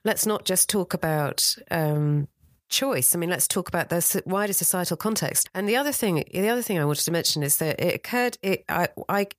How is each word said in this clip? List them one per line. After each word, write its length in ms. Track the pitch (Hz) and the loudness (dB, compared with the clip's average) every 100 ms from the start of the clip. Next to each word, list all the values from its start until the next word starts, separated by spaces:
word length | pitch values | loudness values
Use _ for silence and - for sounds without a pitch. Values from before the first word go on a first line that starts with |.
let's 220 | 214 - 214 | -2 0 0
not 180 | 214 | 0
just 240 | - 185 - | 0 0 2
talk 260 | 208 175 | 2 0
about, 640 | 175 160 156 143 - - - - | 0 0 0 0 0 0 -2 -2
um, 560 | 170 156 147 147 147 143 _ _ _ _ | 0 2 2 2 2 0 _ _ _ _
choice. 460 | - 269 170 127 175 | -2 0 2 2 0
I 20 | |
mean, 120 | 170 | 0
let's 180 | 170 - | 2 2
talk 220 | 196 180 | 0 -2
about 180 | 175 151 | -2 0
the 80 | 170 | 0
s-, 260 | - 190 - | 0 0 -2
wider 260 | 190 208 | -2 0
societal 460 | 190 175 185 175 165 | 0 0 0 -2 -2
context. 520 | 214 220 165 - - 185 | -2 -2 -2 -2 -2 -2
And 140 | 202 | 0
the 80 | 240 | 0
other 160 | 285 | 0
thing, 320 | 269 220 160 - | 0 0 0 -2
the 160 | - 208 | -2 0
other 120 | 247 | 0
thing 160 | 233 180 | 0 0
I 60 | |
wanted 220 | 147 147 - | 2 0 0
to 60 | |
mention 300 | 170 - 156 | 0 0 0
is 180 | 143 - | 0 0
that 200 | 156 - | 0 0
it 160 | 175 - | -2 -2
occurred, 420 | - 247 247 - | -2 -2 -2 -2
it, 240 | 196 185 - | -2 -2 0
I, 220 | 175 175 - - | 0 0 -2 -4
I, 200 | 202 202 | -2 -2